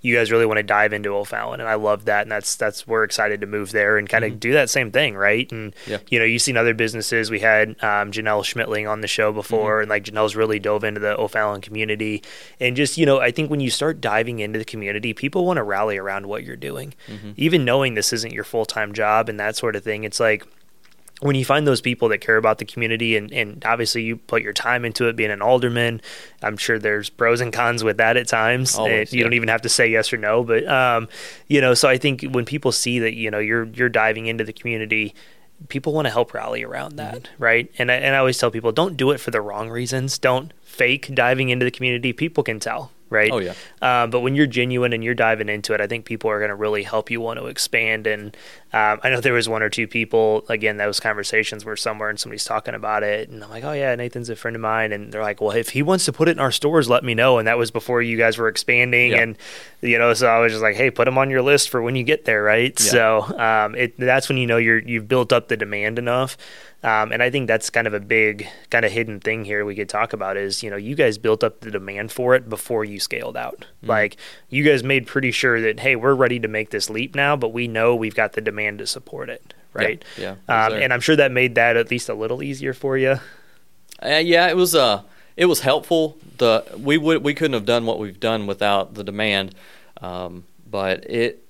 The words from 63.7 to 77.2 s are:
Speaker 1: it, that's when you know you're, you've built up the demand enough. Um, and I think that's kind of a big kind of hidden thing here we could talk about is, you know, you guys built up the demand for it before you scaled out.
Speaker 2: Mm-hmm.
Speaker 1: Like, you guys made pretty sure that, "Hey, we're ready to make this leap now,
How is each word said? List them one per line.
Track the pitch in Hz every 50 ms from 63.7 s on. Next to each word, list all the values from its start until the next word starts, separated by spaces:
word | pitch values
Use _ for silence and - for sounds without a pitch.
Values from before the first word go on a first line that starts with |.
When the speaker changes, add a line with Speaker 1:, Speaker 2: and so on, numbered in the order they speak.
| 110
Speaker 1:
it, | 123 127 117 - -
that's | 127 127 127 135 - -
when | 143 131
you | 127
know | 117 117
you're, | 117 117 113 113 113
you've | 110 120 120 113 107
built | 107 131 127 123 - 131
up | 120 - -
the | 120 107
demand | 107 101 104 104 104 107 113 120
enough. | 120 120 120 127 131 131 - - - - - - - - - - -
Um, | 117 110 110 107 110
and | 120 113
I | 120 127
think | 123 143 131
that's | 110 113 110 - -
kind | - 117 117
of | 110 104
a | 104
big | 101 95 120 110 110 107 104 101 107 - - - - -
kind | - 117 113
of | 104
hidden | 104 117 117 110 107 98
thing | - 110 110 113 107
here | 98 104 104 104
we | 104 101
could | 104 104 95
talk | - 104 113 113
about | - 107 98 95 98
is, | 98 101 98 95 - -
you | 107
know, | 101
you | 101 104 113 143
guys | 143 147 117 107
built | 104 - 113 110 107 120
up | 113 - -
the | - 110
demand | 104 101 95 98 98 101 107 113
for | - - 123 123 127
it | 127 123 113
before | 110 98 - - 120 110 107
you | 104 104 95
scaled | - - 123 117 120 123 120
out. | 123 120 123 - -
Speaker 2:
Mm-hmm. | - - - - - 117
Speaker 1:
Like, | 113 107 107 104 - - - - - - - -
you | - 135 147
guys | 151 147 131
made | 117 131 139 135 117
pretty | - - 139 131 123
sure | 113 - - 127 117 113
that, | 113 110 107 110
"Hey, | 127 135 131
we're | 117 113 135 139
ready | 131 131 120 123 120
to | 113 107
make | 107 107 110 -
this | - 104 - -
leap | 107 110 123 139 -
now, | 139